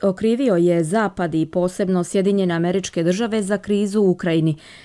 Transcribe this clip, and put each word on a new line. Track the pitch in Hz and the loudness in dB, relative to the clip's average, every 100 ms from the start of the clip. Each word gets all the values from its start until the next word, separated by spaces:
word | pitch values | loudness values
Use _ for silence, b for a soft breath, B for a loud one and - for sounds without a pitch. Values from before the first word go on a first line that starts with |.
okrivio | 196 190 220 233 269 175 | -2 0 0 0 2 2
je | 175 170 | 4 2
Zapad | 160 214 202 - 175 160 | 0 0 -2 -2 -4 -2
i | 156 | -2
posebno | 185 180 - 185 185 | -2 -2 -2 -2 0
Sjedinjene | 170 202 190 202 180 | 0 0 2 2 0
Američke | 170 175 190 185 175 | 0 0 -2 -4 -2
Države | 165 185 233 220 | 0 0 -2 -2
za | 190 208 | -2 -4
krizu | 196 202 202 208 | -2 -2 0 2
u | 196 | 2
Ukrajini, | 180 175 165 160 151 B B | 2 0 0 0 -2 B B